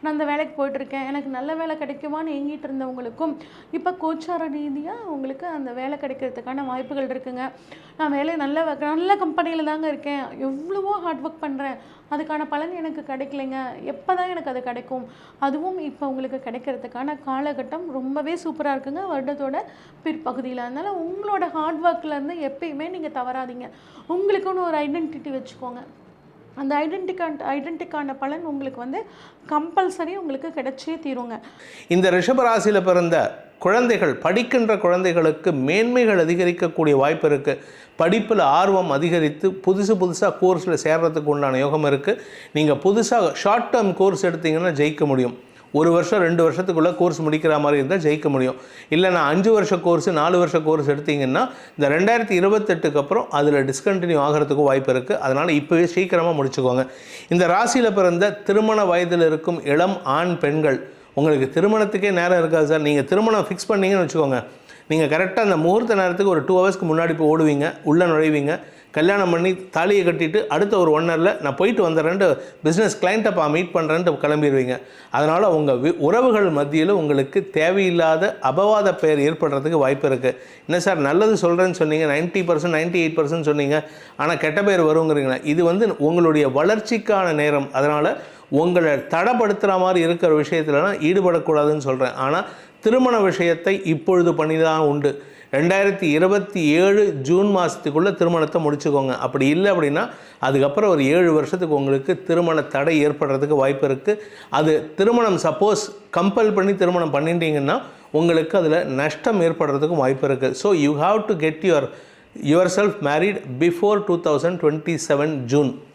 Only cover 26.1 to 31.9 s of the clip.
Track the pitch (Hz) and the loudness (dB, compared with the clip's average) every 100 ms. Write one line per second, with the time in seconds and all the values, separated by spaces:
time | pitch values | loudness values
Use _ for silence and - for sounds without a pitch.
26.1 | _ _ - - - 277 285 311 381 370 | _ _ -20 -20 -10 -4 -2 -4 -6 -8
27.1 | 370 330 294 - 285 285 330 349 302 285 | -8 -8 -8 -6 -6 -8 -12 -10 -8 -8
28.1 | 269 277 311 330 277 269 262 247 320 453 | -8 -8 -8 -10 -10 -10 -12 -10 -10 -12
29.1 | - - _ - 302 320 330 370 370 320 | -18 -20 _ -6 -6 -2 -2 -2 -4 -8
30.1 | 392 339 269 330 311 254 269 - 320 294 | -8 -8 -8 -8 -8 -8 -10 -10 -10 -8
31.1 | 254 240 226 - - - - - | -8 -10 -14 -16 -20 -20 -20 -2